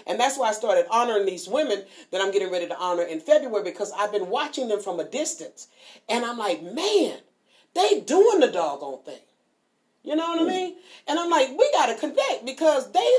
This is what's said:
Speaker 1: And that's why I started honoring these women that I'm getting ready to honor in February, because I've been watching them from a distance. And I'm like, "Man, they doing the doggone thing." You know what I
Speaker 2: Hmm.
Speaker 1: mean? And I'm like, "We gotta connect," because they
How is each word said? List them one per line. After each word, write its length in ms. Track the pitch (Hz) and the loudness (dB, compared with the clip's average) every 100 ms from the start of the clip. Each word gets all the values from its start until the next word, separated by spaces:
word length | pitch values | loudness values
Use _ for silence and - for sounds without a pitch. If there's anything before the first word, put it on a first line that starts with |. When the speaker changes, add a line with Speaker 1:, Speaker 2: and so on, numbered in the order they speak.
Speaker 1:
And 140 | - 220 | -6 0
that's 180 | 254 262 | 0 0
why 120 | 220 | -2
I 40 | |
started 340 | 214 226 180 175 | -2 0 0 2
honoring 360 | 226 240 208 190 | 0 2 0 -2
these 200 | 175 180 | -6 -6
women 360 | 269 277 196 - - - | -2 -2 -4 -8 -20 -8
that 100 | 190 | -4
I'm 120 | 196 | 0
getting 180 | 196 185 | 0 -2
ready 160 | 180 170 | -4 -4
to 100 | 165 | -4
honor 280 | 180 175 | -2 -2
in 160 | 165 311 | -2 -2
February, 420 | - 302 262 208 | 2 2 2 -4
because 300 | 180 165 202 | -4 -6 -8
I've 180 | 190 208 | -4 -2
been 200 | 202 180 | -2 -4
watching 360 | 254 294 285 240 | -4 -4 -4 -2
them 140 | 208 | -4
from 180 | 196 175 | -4 -8
a 60 | |
distance. 640 | - 269 320 - 156 - - _ - - - | -6 -6 -6 -8 -14 -18 -20 _ -20 -16 -4
And 160 | 233 | -4
I'm 140 | 240 240 | -4 -4
like, 220 | 208 160 | -4 -4
"Man, 580 | 220 254 403 403 240 - _ _ _ _ _ | -6 -4 2 2 2 -4 _ _ _ _ _
they 260 | 339 415 392 | 0 2 2
doing 400 | - 349 453 381 | 2 6 6 6
the 80 | 254 | 4
doggone 560 | 180 156 143 143 131 | 2 -2 -4 -10 -12
thing." 180 | - 127 _ _ _ _ _ _ _ _ | -14 -20 _ _ _ _ _ _ _ _
You 140 | - 311 | -4 -2
know 120 | 339 | 0
what 120 | 330 | 0
I 20 | |
Speaker 2:
Hmm. 60 | 339 | 0
Speaker 1:
mean? 280 | 370 359 - - - - | -2 -4 -8 -20 -14 -4
And 140 | 320 | -2
I'm 100 | 339 | 2
like, 260 | 320 262 302 | 2 2 2
"We 140 | 587 | 2
gotta 240 | 359 247 | 4 2
connect," 500 | 220 302 - 554 - | 0 -2 0 0 -2
because 460 | 240 254 320 277 - | -6 0 2 2 2
they 180 | 349 480 | 2 4